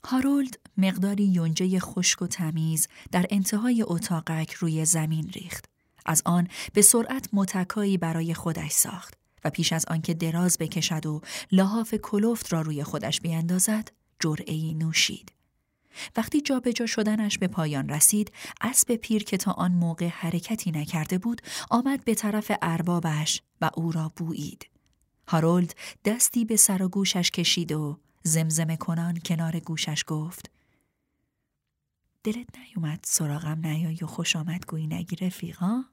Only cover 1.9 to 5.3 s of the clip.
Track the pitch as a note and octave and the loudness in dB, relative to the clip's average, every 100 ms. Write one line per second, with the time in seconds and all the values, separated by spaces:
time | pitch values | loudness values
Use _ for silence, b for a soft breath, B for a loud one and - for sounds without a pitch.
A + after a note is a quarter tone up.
1.9 | - F3 - F3 - D#3+ D#3+ D#3+ D#3+ - | 0 0 0 -4 -2 -2 0 0 0 -2
2.9 | B B F3+ F3+ G3+ F#3 G#3 A#3+ A#3 G#3+ | B B 0 2 2 2 0 2 2 2
3.9 | E3+ - E3 D#3+ D#3+ D#3+ - E3+ D#3 D#3 | -2 0 -2 -2 -4 -4 -2 0 2 2
4.9 | E3 D#3 D#3+ E3 | 2 0 -2 -4